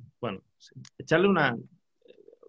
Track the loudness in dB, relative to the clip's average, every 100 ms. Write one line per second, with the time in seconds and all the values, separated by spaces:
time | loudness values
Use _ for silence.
0 | -18 _ -8 -8 -14 _ -20 -20 -20 -18
1 | 0 2 4 4 2 0 -8 _ _ _
2 | _ -20 -20 -20